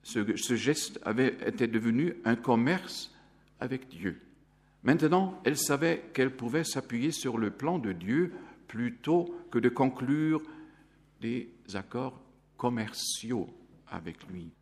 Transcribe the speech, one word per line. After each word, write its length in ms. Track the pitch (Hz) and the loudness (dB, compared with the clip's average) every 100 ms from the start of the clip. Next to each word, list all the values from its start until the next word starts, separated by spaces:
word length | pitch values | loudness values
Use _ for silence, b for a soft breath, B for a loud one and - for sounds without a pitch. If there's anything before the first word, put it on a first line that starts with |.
ce, 340 | - 117 107 101 | -4 -2 0 -2
ce 200 | - 117 | 0 0
geste 420 | 117 151 - - | 2 0 -2 -6
avait, 320 | - 110 131 - - | -2 2 2 2 -4
était 220 | - 117 | 0 0
devenu 460 | 113 117 113 170 - | 2 2 2 0 0
un 120 | 113 117 | 0 0
commerce 760 | 127 117 123 185 - - - b b b b _ | 4 2 4 0 -2 -12 -12 b b b b _
avec 280 | 120 127 - | -6 -6 -8
Dieu. 320 | 85 95 - - _ _ b b b | -6 -6 -6 -16 _ _ b b b
Maintenant, 580 | 113 156 151 175 190 - | 2 6 6 6 4 2
elle 120 | - 147 | 0 2
savait 480 | - 143 165 165 - | 2 2 4 2 -2
qu'elle 220 | - 131 | 2 2
pouvait 300 | 135 117 147 | 2 -2 0
s'appuyer 480 | 160 135 - 117 143 | 0 -4 -2 0 0
sur 260 | - 135 113 | 0 -2 0
le 120 | 104 | 0
plan 280 | - 135 - | 0 -2 0
de 140 | 110 | -2
Dieu 400 | 87 90 135 180 B B B - | -4 0 2 0 B B B -12
plutôt 680 | - 120 - - 170 170 B B | -4 -4 -4 2 2 2 B B
que 80 | 120 | 2
de 100 | 123 | 2
conclure 760 | 123 135 131 127 147 156 156 B B B B B B _ _ | 4 2 2 0 2 2 0 B B B B B B _ _
des 300 | 113 120 - - - | -6 -6 -8 -18 -10
accords 460 | 98 98 117 131 - - _ _ - | -10 -6 -6 -6 -10 -20 _ _ -2
commerciaux 920 | 123 120 107 - - - 113 120 85 - - - - | -2 0 -4 -6 -6 -6 -4 -4 -4 -10 -20 -20 -12
avec 360 | 90 85 80 - | -10 -10 -12 -14
lui. 220 | 92 82 - | -12 -14 -16